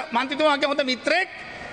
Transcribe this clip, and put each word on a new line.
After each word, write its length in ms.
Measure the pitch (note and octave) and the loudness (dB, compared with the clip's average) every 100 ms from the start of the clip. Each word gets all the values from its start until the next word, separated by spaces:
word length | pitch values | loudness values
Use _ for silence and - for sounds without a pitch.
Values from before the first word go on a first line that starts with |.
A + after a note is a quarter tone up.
| - | 2
මන්ත්‍රීතුමාගේ 560 | A#3 C4 C#4 D4+ C#4+ D4 | -2 0 2 4 4 2
හොඳ 160 | C#4+ | 2
මිත්‍රයෙක්. 460 | C4+ B3 - D#4+ F#4+ - - - - | 0 0 2 2 0 -6 -14 -14 -12